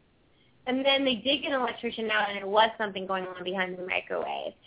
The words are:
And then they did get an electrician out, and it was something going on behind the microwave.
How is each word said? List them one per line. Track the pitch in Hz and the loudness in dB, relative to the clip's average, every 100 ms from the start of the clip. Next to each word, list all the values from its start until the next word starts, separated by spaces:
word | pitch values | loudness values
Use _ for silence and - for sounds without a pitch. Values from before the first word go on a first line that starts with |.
| _ _ _ _ _ _ 254 | _ _ _ _ _ _ -2
And | 262 269 | 2 4
then | 269 | 4
they | 277 240 | 4 2
did | 247 294 | 0 0
get | 320 | 0
an | 277 | 0
electrician | 240 233 240 233 220 | 0 -2 -6 -4 0
out, | 214 208 | 0 0
and | 202 | -2
it | 196 | 2
was | 208 226 - | 4 4 2
something | 208 196 190 | -4 -4 -4
going | 190 185 | -4 -4
on | 185 | -6
behind | 180 190 185 180 | -4 -2 -2 -4
the | 185 | -4
microwave. | 180 175 180 151 143 143 - | -4 -2 -4 -4 -6 -8 -12